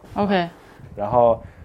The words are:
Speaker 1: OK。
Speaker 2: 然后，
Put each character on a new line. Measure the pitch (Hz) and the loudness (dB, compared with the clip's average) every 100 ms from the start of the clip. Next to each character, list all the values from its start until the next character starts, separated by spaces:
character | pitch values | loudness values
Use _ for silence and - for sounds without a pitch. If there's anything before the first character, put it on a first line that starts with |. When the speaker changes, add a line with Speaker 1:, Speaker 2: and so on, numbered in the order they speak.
| - | -12
Speaker 1:
OK。 | - 202 190 170 - - - - - | -6 -2 -2 -4 -10 -20 -20 -18 -10
Speaker 2:
然 | 104 | -2
后， | 120 120 113 - - | 2 2 0 -6 -20